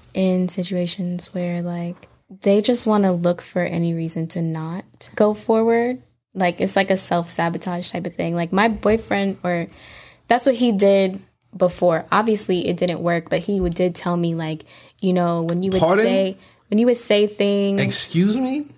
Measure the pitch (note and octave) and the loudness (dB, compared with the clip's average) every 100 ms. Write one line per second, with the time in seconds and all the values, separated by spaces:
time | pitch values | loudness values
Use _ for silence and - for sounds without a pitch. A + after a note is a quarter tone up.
0 | - - F#3 F#3 F3+ - F3+ F#3 F3 - | -10 -2 0 2 0 -4 -4 -4 -4 -4
1 | F3+ F3+ - F3+ F3 F3 F3 F3 E3+ F3+ | -6 -4 -4 -4 -4 -4 -4 -6 -8 -10
2 | - _ _ F#3+ G3+ G3+ G#3 A#3+ A3 G#3+ | -18 _ _ -4 2 2 2 2 2 2
3 | G3 F3 F3 F3 - F#3 F3 E3+ E3+ E3 | 2 2 0 -2 -4 -4 -2 -2 -2 -2
4 | E3 D#3+ D#3+ F3 E3 D#3+ D#3+ F3 - _ | -4 -4 -6 -4 -4 -4 -6 -10 -12 _
5 | - - G#3+ G#3+ - A3 A3+ A#3 A#3+ B3+ | -8 0 0 0 0 0 2 2 0 -4
6 | - _ _ F#3+ F3+ F3 F#3+ G3 F#3+ F#3+ | -12 _ _ -2 -2 0 -2 0 0 0
7 | - F3 E3 - E3+ E3+ F#3 F3 F3+ F3+ | 0 -2 -2 -2 -2 -2 -6 -6 -6 -6
8 | E3+ - E3+ E3+ E3+ F#3+ A#3 G#3+ G#3 A3 | -6 -6 -4 -2 -2 2 0 2 0 0
9 | - G3+ G3 F#3+ F3+ F3 E3 - - - | 0 -2 -2 -4 -4 -4 -4 -12 -20 -20
10 | - - - A#3+ C#4 A#3 A#3+ G3 G3+ G3 | -20 -14 0 2 2 2 2 4 4 4
11 | F#3+ F#3+ - _ _ F#3 F3+ - F3 E3 | 2 -2 -14 _ _ -2 0 2 2 2
12 | - G3 A3+ G#3 - F3+ - F3 F3+ E3 | 0 0 2 0 0 -2 0 -2 -2 -2
13 | E3+ E3+ E3+ E3+ F3 G3+ F3+ E3+ F3+ E3+ | -2 -2 -2 -4 -2 0 0 0 0 0
14 | F3 F3 E3+ E3 D#3+ D#3 - - - _ | -2 0 0 -2 -6 -8 -12 -20 -20 _
15 | F#3+ F3+ F3 E3+ E3 F3 F#3+ F#3 D#3+ G3+ | 0 2 2 0 -2 -2 0 2 4 4
16 | A3+ F#3+ F#3+ F#3+ - _ _ G#3 A#3+ A#3 | 4 2 0 -4 -14 _ _ 2 4 2
17 | - G#3 G#3 - G3+ G3+ G3 G3 G3 G3 | 2 2 2 0 0 2 0 0 2 2
18 | - E3 G3 A#3 B3+ C4+ D4 | 2 2 2 2 -2 -4 -6